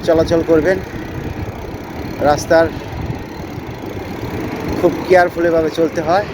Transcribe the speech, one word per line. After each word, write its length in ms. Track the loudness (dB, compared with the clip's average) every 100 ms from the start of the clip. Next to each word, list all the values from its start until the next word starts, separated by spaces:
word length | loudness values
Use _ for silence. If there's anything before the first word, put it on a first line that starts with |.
| 4
চলাচল 340 | 4 4 2 6
করবেন। 260 | 4 4 0 -2 -10 -8 -8 -6 -6 -8 -8 -10 -10 -10 -10 -8 0 2
রাস্তার 380 | 2 4 4 4 0 -8 -8 -6 -6 -8 -12 -10 -10 -10 -10 -10 -10 -10 -8 -6 -6 -6 -6 -4 2
খুব 140 | 2 0 4
কেয়ারফুলিভাবে 640 | 4 4 2 2 2 0 0
চলতে 220 | 0 0 0
হয় 160 | 0 0